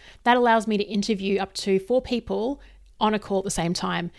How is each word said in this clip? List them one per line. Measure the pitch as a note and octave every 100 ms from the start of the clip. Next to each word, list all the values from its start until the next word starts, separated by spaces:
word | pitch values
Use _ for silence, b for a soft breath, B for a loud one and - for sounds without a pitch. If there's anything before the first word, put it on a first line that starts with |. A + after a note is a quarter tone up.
| B B
that | A#3+ B3
allows | A#3+ A3+ G#3+
me | G#3
to |
interview | G3+ G3+ G3+ G3+ G3 F#3+
up | F#3+ -
to | - F#3+
four | F#3+ B3+
people | B3+ A#3+ - G3 A3+ C#4+ b b b -
on | G#3+ G#3+
a |
call | - G3
at | G3
the |
same | - E3+
time. | F3+ F#3 F3 F3